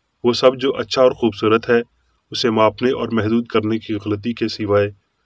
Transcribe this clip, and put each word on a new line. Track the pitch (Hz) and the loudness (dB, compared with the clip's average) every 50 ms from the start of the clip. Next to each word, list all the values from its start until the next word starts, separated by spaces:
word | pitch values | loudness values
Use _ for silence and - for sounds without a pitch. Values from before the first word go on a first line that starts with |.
| _ _ _ _ - | _ _ _ _ 0
وہ | 120 120 | 0 0
سب | - - 131 131 | 4 4 2 2
جو | 131 127 139 - | 2 -2 -4 -2
اچھا | - 117 - - 135 131 | -4 -6 -4 0 2 2
اور | 127 123 | 2 2
خوبصورت | - - 113 101 - - 107 110 113 - - | 2 -2 -2 -2 0 0 2 2 0 2 0
ہے، | 123 117 117 - _ _ _ _ _ _ _ _ | 0 0 0 -4 _ _ _ _ _ _ _ _
اسے | - - - 123 | -8 -2 -2 0
ماپنے | 110 110 110 107 104 - 123 123 | 2 4 2 2 2 0 -2 -2
اور | 135 113 120 113 117 | -2 -2 -4 -4 -2
محدود | 113 104 107 113 117 117 | -2 0 0 0 0 -2
کرنے | 117 - 110 104 107 110 110 | 0 -2 -2 0 0 -4 -4
کی | - - 110 | -4 -6 -8
غلطی | 104 - 110 104 104 101 120 117 | -6 -4 -6 -6 -4 -4 -8 -6
کے | - 117 110 | -4 -6 -6
سوائے | - - 113 98 101 101 101 101 104 _ _ _ _ _ _ | -6 -6 -2 0 2 2 2 0 -4 _ _ _ _ _ _